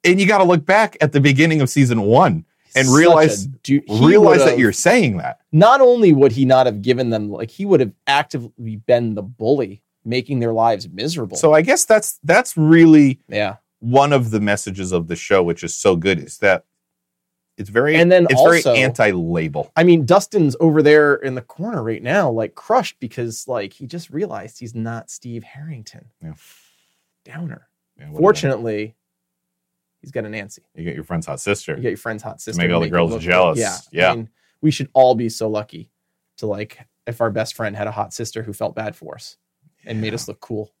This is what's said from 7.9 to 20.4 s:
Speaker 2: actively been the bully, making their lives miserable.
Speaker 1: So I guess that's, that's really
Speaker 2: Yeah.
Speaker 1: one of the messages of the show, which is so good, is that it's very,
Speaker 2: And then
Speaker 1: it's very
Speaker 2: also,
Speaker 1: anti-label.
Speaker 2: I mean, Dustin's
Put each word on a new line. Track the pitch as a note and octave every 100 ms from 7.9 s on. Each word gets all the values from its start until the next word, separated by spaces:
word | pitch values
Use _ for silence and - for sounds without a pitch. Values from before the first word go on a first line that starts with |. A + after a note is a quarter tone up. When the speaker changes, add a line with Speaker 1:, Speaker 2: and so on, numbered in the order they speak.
| _ -
Speaker 2:
actively | C#3 D3+ C#3 A#2 - A2+ G#2+
been | - B2 A#2 G#2
the |
bully, | G2 B2 A2 C#3+ G#2 G2+ _ _
making | A2+ B2+ B2+ C3+
their | A#2
lives | A2 A#2 G#2 E2
miserable. | F#2 C3+ E3 G#2+ -
Speaker 1:
So | D#3+
I | D#3
guess | F3+ E4
that's, | - A3 - -
that's | C#3+ G3 B3 -
really | D#3 E3 E3 D#3 C#3 B2+ _
Speaker 2:
Yeah. | G#2 G2+ G#2+ _ _
Speaker 1:
one | A#2 C3 C#3+
of | C#3+ A#2
the | G#2+
messages | G#2 G2+ - F#2+ F#2
of | F2+ E2
the | E2
show, | - G2
which | F2 E2+
is | E2+ -
so | G2+ F2
good, | F#2 F2
is | D2 -
that | G2+ F2+ _ _ _ _ _ _ _ _ _ -
it's | G2
very, | A2 D3 D#3+
Speaker 2:
And | F3
then | F#3 E3+
Speaker 1:
it's | C3
very | E3 E3+
Speaker 2:
also, | C#3+
Speaker 1:
anti-label. | A#2+ C3 A#2+ G#2+ F2+ E2 E2+ D#2+ D2 - -
Speaker 2:
I |
mean, | F3 E3+ C3
Dustin's | F#3+ - G#3